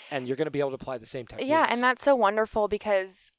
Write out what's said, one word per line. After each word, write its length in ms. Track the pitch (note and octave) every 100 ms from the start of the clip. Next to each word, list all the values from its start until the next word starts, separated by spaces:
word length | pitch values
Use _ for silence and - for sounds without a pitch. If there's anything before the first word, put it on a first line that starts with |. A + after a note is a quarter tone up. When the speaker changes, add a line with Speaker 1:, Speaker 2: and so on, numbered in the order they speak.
| -
Speaker 1:
and 180 | C#3+ B2
you're 80 | C3
gonna 140 | D#3
be 100 | C#3+
able 120 | C#3+
to 20 |
apply 240 | C3 - B2+
the 80 | A2+
same 200 | C3+ A#2
techniques. 220 | - C4
Speaker 2:
Yeah, 180 | D#4 C#4+
and 120 | A#3
that's 200 | B3 B3
so 100 | C#4+
wonderful 540 | C4+ G3+ G#3+ A3 A3+ G#3
because 640 | G#3 G#3+ G3 F#3+ F#3 -